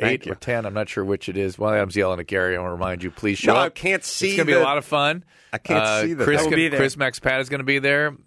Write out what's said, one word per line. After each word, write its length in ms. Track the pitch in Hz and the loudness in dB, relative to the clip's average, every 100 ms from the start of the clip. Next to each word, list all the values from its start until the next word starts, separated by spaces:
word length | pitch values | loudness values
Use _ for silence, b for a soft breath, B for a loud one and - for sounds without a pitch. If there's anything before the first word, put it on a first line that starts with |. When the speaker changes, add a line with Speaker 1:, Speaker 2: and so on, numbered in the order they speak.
Speaker 1:
Thank 220 | 110 131 | -2 -2
Speaker 2:
eight 40 | - | -4
Speaker 1:
you. 60 | |
Speaker 2:
or 20 | |
ten. 320 | 98 - 117 110 | -8 -4 -4 -2
I'm 80 | |
not 140 | 104 104 | -6 -4
sure 160 | - | -2
which 240 | 98 98 - | -2 -2 -2
it 80 | 95 | -2
is. 220 | 95 92 | -2 0
While 160 | 107 | 0
Adam's 200 | 107 98 95 | 2 2 2
yelling 220 | 92 90 | 0 0
at 60 | 82 | -2
Gary, 300 | 95 92 90 | 0 2 0
I 40 | |
wanna 120 | 90 | -4
remind 300 | 87 92 87 | -4 -4 -4
you, 80 | 90 | -8
please 280 | - - - | -4 -2 2
show 140 | - | 2
Speaker 1:
No, 60 | 196 | 4
I 60 | 170 | 2
Speaker 2:
up. 80 | |
Speaker 1:
can't 280 | - 185 190 | -2 -2 -2
see 260 | - - 190 | -4 -4 0
Speaker 2:
It's 60 | 196 | 2
gonna 80 | 151 | 4
be 60 | |
a 40 | 170 | 4
Speaker 1:
the, 60 | |
Speaker 2:
lot 140 | 143 147 | 4 0
of 60 | |
fun. 400 | - 147 143 170 - b b | -2 0 0 -2 -10 b b
Speaker 1:
I 60 | 113 | -10
can't 240 | - 107 | -2 0
Speaker 2:
Uh, 180 | 110 107 | 2 2
Speaker 1:
see 120 | 107 | 0
the 100 | 156 | 0
Speaker 2:
Chris 160 | 123 147 | 2 4
Speaker 3:
I 20 | |
will 60 | 156 | 2
Speaker 2:
can, 60 | 160 | 2
Speaker 3:
be 120 | 165 | 2
there. 100 | 139 | 2
Speaker 2:
Chris 160 | 135 143 | 0 0
Max 220 | 135 - | -4 -2
Pat 200 | 143 131 | -2 -2
is 80 | 131 | -2
gonna 140 | 139 | -4
be 140 | 135 139 | 0 0
there. 380 | 139 143 151 139 | 2 2 0 -4